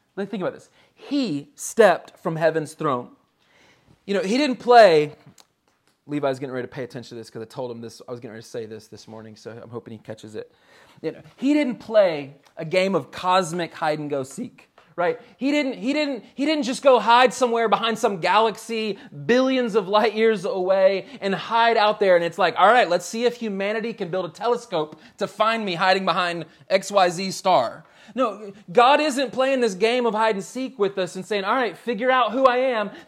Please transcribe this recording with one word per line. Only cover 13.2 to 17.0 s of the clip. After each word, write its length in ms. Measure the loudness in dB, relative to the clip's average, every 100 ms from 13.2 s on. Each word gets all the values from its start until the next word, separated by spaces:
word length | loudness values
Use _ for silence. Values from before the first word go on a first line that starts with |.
| 0 0 0 -4 -8
hide 240 | -4 -4 -4
and 140 | -4
go 100 | -6
seek, 480 | -6 -10 -14 -14 _ _ _ -4
right? 240 | -2 -2 -10 _
He 120 | -2
didn't, 240 | 0 -2
he 180 | -4 -4
didn't, 320 | -2 -2 -4 -10 -6
he 100 | -2
didn't 200 | -2 -2
just 180 | 0
go 160 | 4
hide 340 | 4